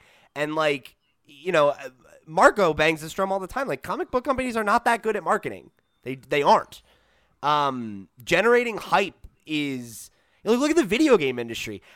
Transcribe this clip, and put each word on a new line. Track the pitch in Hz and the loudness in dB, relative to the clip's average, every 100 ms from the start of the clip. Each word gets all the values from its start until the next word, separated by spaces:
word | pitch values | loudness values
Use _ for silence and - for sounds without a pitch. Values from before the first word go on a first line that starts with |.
| _ _ _ | _ _ _
And, | 143 151 | -6 -4
like, | 156 151 143 - _ _ _ _ | 0 0 -2 -8 _ _ _ _
you | 139 170 | -12 -2
know, | 165 143 | 2 2
uh, | 139 131 127 _ - | 0 -8 -18 _ -20
Marco | - 165 262 208 175 | -6 4 4 6 0
bangs | 151 156 160 | 2 0 0
this | 156 | -6
drum | - 196 | -4 -4
all | 196 | -4
the | 185 | -6
time. | 254 262 | -6 -6
Like, | 143 | -6
comic | - 226 359 | -6 -8 -4
book | 254 | -4
companies | 285 254 254 226 | -2 -4 -4 -4
are | |
not | 208 226 247 | 0 0 0
that | 233 | 0
good | 220 | -2
at | 208 | -2
marketing. | 160 208 127 92 65 _ _ _ | 0 -2 -2 -10 -16 _ _ _
They, | 127 | -12
they | 131 120 147 | -12 -2 2
aren't. | 151 220 - - _ _ _ _ _ _ | 6 4 2 -12 _ _ _ _ _ _
Um, | 143 147 143 127 113 98 95 - | 0 2 0 -2 -8 -12 -16 -14
generating | - 170 226 240 240 196 | -2 2 4 4 2 -6
hype | - 180 185 - - _ | 0 0 0 -6 -20 _
is, | - 151 143 131 120 110 - _ _ _ | -6 -4 -4 -6 -10 -16 -20 _ _ _
you | 196 | 0
know, | 240 | 2
look | 294 | 2
at | 330 | 2
the | |
video | 202 233 311 208 | 2 2 4 4
game | 135 123 | 2 -2
industry. | 117 113 113 101 - | -6 -8 -10 -12 -16